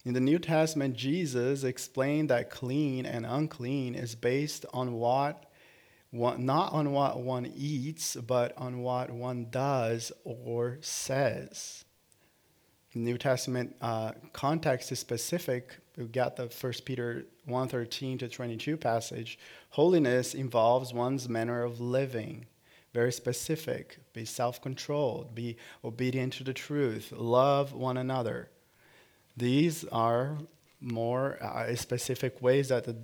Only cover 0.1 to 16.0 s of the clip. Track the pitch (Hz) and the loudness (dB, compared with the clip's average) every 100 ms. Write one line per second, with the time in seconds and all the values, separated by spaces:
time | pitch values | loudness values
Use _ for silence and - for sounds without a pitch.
0.1 | 123 131 170 165 160 160 156 139 120 131 | 2 4 4 4 2 4 2 -2 -2 0
1.1 | 165 165 123 123 139 131 127 - - 135 | 0 0 0 2 2 -2 -4 -4 0 2
2.1 | 147 151 123 - - 123 135 151 127 123 | 2 4 2 0 -6 -2 0 0 0 -2
3.1 | 120 117 127 156 - 123 139 127 127 123 | -4 -2 0 -2 -4 -4 -2 -2 -4 -6
4.1 | 113 120 131 147 - - 127 127 117 120 | -2 2 2 0 -6 -6 -4 -2 0 4
5.1 | 131 143 156 - _ - - _ _ _ | 4 2 -2 -14 _ -20 -20 _ _ _
6.1 | 117 120 127 127 143 196 156 147 139 143 | 0 0 2 2 2 4 2 2 4 2
7.1 | - 123 127 123 - 143 147 135 160 - | 0 -2 -2 -4 -6 -4 -2 -4 -6 -6
8.1 | 127 117 127 120 - 127 123 123 127 123 | -4 0 2 2 -2 -8 -4 -2 -2 -2
9.1 | 120 123 123 117 127 139 135 113 117 117 | -6 -6 -4 -4 -2 2 2 2 0 -4
10.1 | - 180 120 123 117 120 131 - - - | -10 -12 -10 -4 -2 -2 -4 -6 -6 -2
11.1 | 135 135 - 80 - - - - _ _ | 2 2 0 -6 -12 -14 -14 -20 _ _
12.1 | _ _ _ _ _ _ _ _ 120 117 | _ _ _ _ _ _ _ _ -4 -2
13.1 | 120 143 127 - 123 120 - 117 113 110 | 0 2 2 2 -2 -4 -4 -2 -2 -4
14.1 | - - - 139 160 160 127 - 127 - | -6 -14 -4 0 2 2 0 -2 -6 -4
15.1 | 117 - 175 - 123 123 - _ - | -4 -2 -4 -2 -4 -4 -16 _ -12